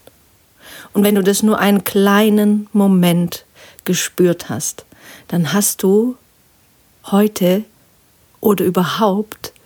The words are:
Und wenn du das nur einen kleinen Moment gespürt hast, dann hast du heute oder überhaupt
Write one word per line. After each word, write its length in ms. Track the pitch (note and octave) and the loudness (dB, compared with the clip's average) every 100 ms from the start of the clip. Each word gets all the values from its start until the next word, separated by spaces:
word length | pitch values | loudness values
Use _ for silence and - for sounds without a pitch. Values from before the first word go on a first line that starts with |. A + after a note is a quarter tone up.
| - _ _ _ _ _ - - - | -20 _ _ _ _ _ -20 -20 -6
Und 100 | G#3 | -2
wenn 120 | G3+ G3+ | 0 2
du 60 | |
das 220 | F#3+ G3+ | 0 0
nur 160 | G#3+ - | 0 0
einen 240 | G3 G3+ | 2 0
kleinen 840 | - G3+ G3+ G3+ G#3+ G#3 G#3 G#3 G#3 | 0 0 2 2 2 2 2 0 -2
Moment 720 | G#3 G3 F#3 F3 F3 E3+ - - _ - - | 0 2 4 2 2 -2 -6 -18 _ -20 -12
gespürt 640 | - F3+ - - F3 E3+ - | -6 -4 -4 0 0 0 -6
hast, 380 | B2 - - - _ - - - | -8 -8 -12 -20 _ -20 -20 -6
dann 240 | F3 D3+ | -4 -2
hast 320 | G3 G3+ - | 0 -2 -2
du 320 | F#3+ G#3 A#3+ B3 _ _ _ _ _ _ _ _ - | 2 2 0 -6 _ _ _ _ _ _ _ _ -2
heute 520 | G3 G#3 G#3+ F3+ F#3+ A3 _ _ _ _ _ _ _ | 0 0 0 0 0 -4 _ _ _ _ _ _ _
oder 240 | A3 G3 F#3 | 0 0 0
überhaupt 880 | F#3 D#3+ D3+ G#3+ F#3+ G#3+ - - - | -2 -2 -2 0 0 -6 -12 -18 -20